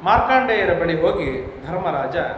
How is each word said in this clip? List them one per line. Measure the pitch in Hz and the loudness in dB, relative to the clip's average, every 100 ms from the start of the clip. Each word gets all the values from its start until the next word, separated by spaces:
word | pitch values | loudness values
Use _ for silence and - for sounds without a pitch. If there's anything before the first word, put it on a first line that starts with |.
ಮಾರ್ಕಾಂಡೇಯರ | 170 233 - 262 254 214 185 170 | 4 2 4 2 2 2 2 2
ಬಳಿ | 165 160 | 0 2
ಹೋಗಿ | 175 - 139 - - - 135 | 2 2 -2 -4 -8 -10 -8
ಧರ್ಮರಾಜ | 180 175 143 135 175 143 | -4 -2 -2 -2 -2 -4